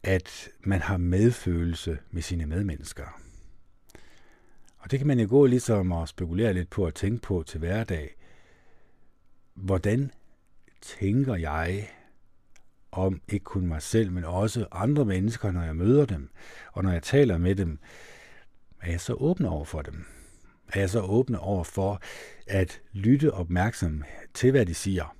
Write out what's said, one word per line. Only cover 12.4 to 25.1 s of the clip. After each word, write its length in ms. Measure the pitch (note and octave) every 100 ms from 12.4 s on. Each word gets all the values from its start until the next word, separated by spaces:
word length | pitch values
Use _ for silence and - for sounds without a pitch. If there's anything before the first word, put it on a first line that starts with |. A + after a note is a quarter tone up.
| _ - - _ -
om 300 | - F#2+ F#2+ -
ikke 160 | G2+
kun 240 | - G2 F2+
mig 140 | D#2+
selv, 300 | - A2+ G#2
men 120 | F2+
også 440 | E2 F2 A2 A#2+ G#2
andre 340 | - A#2 D3 A#2+
mennesker, 460 | F#2 G2+ A2+ G#2
når 120 | F2
jeg 120 | E2 D#2+
møder 300 | F#2+ C#3 C3+
dem, 240 | F2+ C#2 - - - -
og 120 | -
når 80 | F#2+
jeg 120 | E2+
taler 340 | - C#3 C#3 E2+
med 180 | F2 F#2+
dem? 240 | F2 D2 - - - - - - - - - -
Er 100 | E2
jeg 100 | E2+
så 120 | -
åben 320 | - D3 F3+ D3+
over 200 | D#2+ D2
for 160 | D#2
dem? 240 | D2 D2+ - - - - - _ -
Er 60 | G2+
jeg 100 | F#2+
så 120 | A2
åben 340 | F#2 A2 B2+ G#2
over 280 | E2+ G2
for 380 | E2+ - F#2+ G2+ - - - - -
at 340 | G2 F#2 - -
lytte 420 | G2 G#2 C#3 D3+
opmærksomt 720 | - E2+ F2 G2+ - F2 D#2 D2+ - -
til, 180 | - B2
hvad 140 | C3+ G2
de 80 |
siger 420 | E2+ G2 F#2 D#2